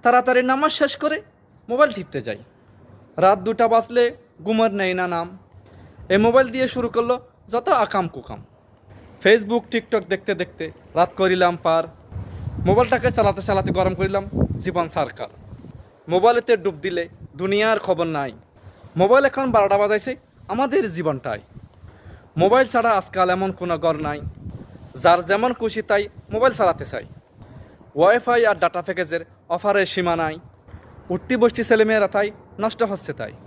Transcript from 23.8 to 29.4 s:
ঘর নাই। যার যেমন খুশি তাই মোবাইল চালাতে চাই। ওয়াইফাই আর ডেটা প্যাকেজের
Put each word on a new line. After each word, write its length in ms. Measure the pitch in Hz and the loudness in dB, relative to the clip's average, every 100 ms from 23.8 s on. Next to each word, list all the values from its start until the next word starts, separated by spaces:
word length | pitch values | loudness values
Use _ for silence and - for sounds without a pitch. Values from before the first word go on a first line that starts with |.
| 165 | 0
ঘর 120 | 156 156 | -2 -4
নাই। 140 | 147 151 - - - - - - - | -8 -12 -14 -16 -16 -20 -20 -20 0
যার 160 | 165 175 170 | 4 4 4
যেমন 220 | 202 240 | 0 0
খুশি 280 | 240 226 220 208 | -2 -4 -6 0
তাই 140 | 208 202 - - | 0 -2 -10 -6
মোবাইল 200 | 214 254 226 | 2 2 4
চালাতে 260 | 190 160 143 | 0 0 -6
চাই। 140 | 127 - - _ _ - - - - - 143 | -12 -12 -20 _ _ -20 -20 -20 -20 -12 2
ওয়াইফাই 460 | 175 233 240 240 226 | 4 4 2 2 2
আর 100 | 190 | 2
ডেটা 180 | 170 180 170 | 0 -2 -6
প্যাকেজের 340 | 180 170 165 - _ | -6 -4 -6 -8 _